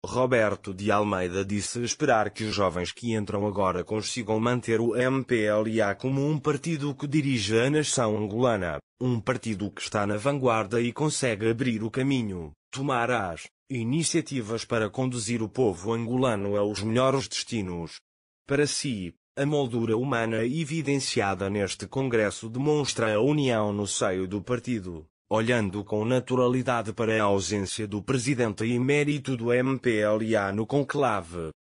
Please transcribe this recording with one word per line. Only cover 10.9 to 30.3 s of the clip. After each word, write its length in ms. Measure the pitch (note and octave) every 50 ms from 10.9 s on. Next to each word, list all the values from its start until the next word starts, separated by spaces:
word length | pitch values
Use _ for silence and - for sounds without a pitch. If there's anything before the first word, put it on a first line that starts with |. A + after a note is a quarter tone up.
consegue 560 | A2+ - D3+ D3+ D3 - - B2 A2 G2 A2 A2+
abrir 360 | A#2 A2 B2+ B2+ A#2 G#2+ A2
o 60 | A2
caminho, 600 | - B2+ C3 C#3 C#3 B2+ A2+ G#2 F#2+ F2 E2 D2 C#2+ _ _ _
tomar 440 | - C3 C#3 C#3+ C3 A#2+ A#2 A#2+
as 320 | B2 A2+ G2 F2+ E2 - - - _ _ _ _
iniciativas 920 | C3+ B2 A2 A#2 C3+ E3 D#3+ - - F3 C#3 - C#3 C3 A2 G2+ A2+ A2+ -
para 260 | - A#2+ A2+ A2 G#2
conduzir 500 | - - C3 C3 B2 B2 G#2 G#2 A#2+ A2+
o 80 | A2+ G2+
povo 440 | - B2+ C3 G#2+ F2+ E2 F2+ G#2+
angolano 640 | A#2 A#2 A#2 A2 B2 B2+ C3 B2+ A2 G2+ G2+ G2+ G2+
aos 260 | G#2 G#2 G#2 G#2 F#2+
melhores 460 | G2+ A2 A2 B2 C3 C3+ C3 C#3 - -
destinos. 720 | - - - - B2 A2+ G2 F2+ F2+ E2+ E2 D#2+ - - _ _ _ _ _ _ _ _ _
Para 220 | - C#3+ C#3 D3
si, 480 | C#3 - - - C#3+ A#2+ G2+ F#2 E2 - _ _ _ _ -
a 80 | C#3
moldura 500 | D3 D3+ D3 C#3 A#2+ A#2 A#2+ A2+ A2+ A2
humana 480 | A2+ B2+ C#3+ B2+ A#2 A2+ A2+ A2+ A2 A2+
evidenciada 1040 | B2 C3+ E3 D#3+ C3 D#3+ E3 C#3+ C#3+ C#3+ C#3 C3 - - A#2 G#2 G2 G2 F2+ G2 G2
neste 380 | G2+ G#2 G2+ F#2 - - G#2
congresso 640 | F#2+ - C3+ C3+ C3 A#2 A2 G#2+ G2+ - - - A2+
demonstra 640 | A2+ B2 C3+ D3+ D3+ D3+ C#3 - - - A2+ A2 G#2+
a 60 | G#2
união 520 | A2+ C#3 D3+ D3+ C#3 C3 A#2 A2 G#2+ G#2
no 140 | G2+ G#2 G#2
seio 400 | G2 - - A#2 G2+ F#2 F#2+ F#2+ F#2
do 140 | G2+ G#2
partido, 640 | - - B2 A#2 - B2 B2 A2 F2+ F#2 E2+ D#2+ D#2 _ _ _ _ _
olhando 520 | G2+ A2 A2+ A2+ B2 A#2 G#2+ F#2+ F2+ G#2
com 220 | G2 - A2 G#2+ G#2+
naturalidade 880 | A2+ B2+ B2+ B2 - B2+ B2 B2 B2 B2+ B2+ B2 C3 B2 A#2 A2 A2
para 260 | G#2+ - A#2 G#2+ A2 A2
a 60 | G#2+
ausência 600 | G2+ G2+ G2 F2+ E2 G#2 G#2 G2 F2 - - A2
do 160 | G#2 G#2+ G#2
presidente 640 | - - C3 C3 A2 C3 C#3+ A#2 B2 A2 G2 - A2
emérito 720 | A#2 B2 A#2+ B2 C3+ C#3+ D3 D3 D3 D3 C#3+ C3 C3+ C3+ A#2
do 120 | A2+ A#2+
M 280 | A#2+ B2 B2+ C3 C3+ B2
P 220 | - B2+ A2+ G#2+
L 360 | G#2 G#2 G#2+ G#2+ A2+ A2